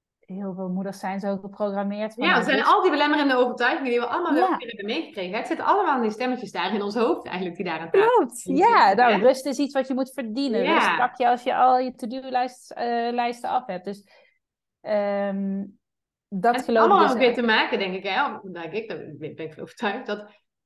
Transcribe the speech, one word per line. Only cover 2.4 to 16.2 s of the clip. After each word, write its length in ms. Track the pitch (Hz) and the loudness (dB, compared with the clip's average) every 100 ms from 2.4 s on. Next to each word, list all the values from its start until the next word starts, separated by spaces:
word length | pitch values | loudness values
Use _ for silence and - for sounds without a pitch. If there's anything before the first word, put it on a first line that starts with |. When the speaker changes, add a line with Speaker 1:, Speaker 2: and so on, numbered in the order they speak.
Speaker 2:
het 80 | 208 | 2
zijn 120 | 262 | 2
Speaker 1:
dus" 100 | 233 | 4
Speaker 2:
al 80 | 403 | 4
die 80 | 370 | 4
belemmerende 440 | 285 294 302 277 254 | 2 2 2 2 2
overtuigingen 540 | 233 - 240 320 269 | 2 0 0 0 0
die 100 | 240 | -2
we 60 | 247 | 0
allemaal 260 | 320 349 | -2 0
wel 120 | 302 370 | 2 2
Speaker 1:
Ja. 60 | |
Speaker 2:
een 60 | 339 | 0
keer 100 | 233 | -6
hebben 180 | 220 202 | -10 -6
meegekregen. 500 | 277 320 - 180 208 | -6 -6 -8 -6 -6
Het 100 | 262 | -4
zit 140 | 330 | -2
allemaal 360 | - 370 370 269 | 2 2 2 0
in 60 | |
die 80 | 220 | 0
stemmetjes 420 | 214 254 247 190 | -2 -4 -4 -6
daar 220 | 190 180 | -4 -2
in 80 | 208 | -2
ons 120 | 208 | -2
hoofd 320 | 220 233 339 - | 0 0 0 -4
eigenlijk 300 | 180 185 175 | -6 -6 -6
die 80 | |
daar 160 | 180 160 | -6 -6
aan 100 | 160 | 0
tafel 180 | 381 440 | 2 4
Speaker 1:
Klopt, 300 | 494 269 - | 4 2 -2
Speaker 2:
zitten, 300 | - 269 415 | -4 2 6
Speaker 1:
ja. 260 | 440 220 | 6 6
Nou, 180 | 190 247 | 6 4
Speaker 2:
hè? 60 | 208 | 6
Speaker 1:
rust 280 | 226 262 285 | 4 4 0
is 120 | 262 | -2
iets 160 | 285 | -2
wat 120 | 269 262 | -2 -2
je 60 | |
moet 180 | 254 262 | -2 -4
verdienen. 500 | - 233 214 277 220 | -6 -8 -4 -2 0
Speaker 2:
Ja. 120 | - | 2
Speaker 1:
Rust 220 | 320 214 165 | 2 2 2
pak 200 | 247 - | 0 2
je 100 | 240 | 2
als 140 | 240 | 2
je 120 | - - | 0 2
al 220 | 254 254 | 4 4
je 160 | 254 | 0
to-do-lijst, 760 | 254 240 262 262 254 254 254 - | -6 -10 -8 -4 -2 -4 -6 -16
eh, 420 | - 240 233 233 | -6 -2 -2 -2
lijsten 380 | 240 240 240 - | -2 -4 -4 -4
af 160 | - - | -4 -4
hebt. 180 | 180 | -8
Dus, 200 | 185 202 - _ _ _ _ _ _ _ | -8 -12 -14 _ _ _ _ _ _ _
ehm, 840 | - 208 202 202 202 196 196 196 202 - _ _ _ _ | -4 -2 -2 -2 -4 -4 -4 -6 -8 -14 _ _ _ _